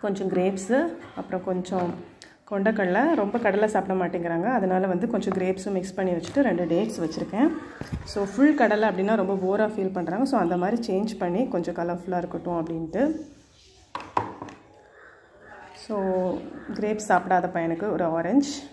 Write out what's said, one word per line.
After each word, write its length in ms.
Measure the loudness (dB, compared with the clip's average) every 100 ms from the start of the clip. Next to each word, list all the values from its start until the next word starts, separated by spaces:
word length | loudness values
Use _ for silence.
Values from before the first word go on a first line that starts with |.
கொஞ்சம் 260 | -2 -2 0
grapes, 440 | 2 2 0 0 2 2 -4 -14 -12
அப்புறம் 240 | -6 -6 -2
கொஞ்சம் 400 | -4 -2 -2 -2 -4 -12 -20 -20 -20 -6
கொண்டக்கடலை. 520 | 0 2 2 2 4 4 4
ரொம்ப 180 | 2 2 2
கடலை 220 | 4 2
சாப்பிட 220 | 2 0 0
மாட்டேங்கிறாங்க, 460 | 0 -2 -2 0 0 2
அதனால 300 | 2 2 2
வந்து 160 | 0 0
கொஞ்சம் 220 | 0 0 0
கிரேப்ஸும் 360 | 0 -2 -2 -4
mix 180 | -4 -2
பண்ணி 160 | 0 0
வச்சுட்டு 280 | -2 2 2
ரெண்டு 180 | 2 2
dates 300 | 2 0 -2
வச்சுருக்கேன். 480 | -4 -4 -6 2 2 2 -10 -14 -10 -10 -6
So 80 | -4 -4
full 260 | 4 4 6
கடலை 260 | 4 4 2
அப்படின்னா 260 | 2 2 2
ரொம்ப 140 | 2 0 0
போராக 240 | 2 2 0
feel 200 | -2 -2
பண்ணுறாங்க, 300 | -4 -2 0
ஸோ 60 | 2 2
அந்த 120 | 2
மாதிரி 160 | 0 0 0
சேஞ்ச் 260 | 0 -2 -2
பண்ணி 200 | -2 0 0 0
கொஞ்சம் 220 | -2 -4
கலர்ஃபுல்லாக 420 | -4 -4 -4 -4
இருக்கட்டும் 360 | -4 -6 -4 -4
அப்படின்ட்டு. 420 | -4 -6 -6 -2 0 -2 -10 -20 -20 _ -20 -20 _ -14 -4 -4 -4 -10 -16 -18 -20 -20 -20 -20 -20 -20 -20 -20 -20 -20 -20 -20 -8
So 120 | -4 0 0 0 -2 -8 -14 -12 -4
grapes 320 | -2 -2 4
சாப்பிடாத 380 | 4 6 2 2 -2
பையனுக்கு 300 | -2 -2 -2 0
ஒரு 80 | 0 0
ஆரஞ்சு. 380 | 2 2 2 -4 -12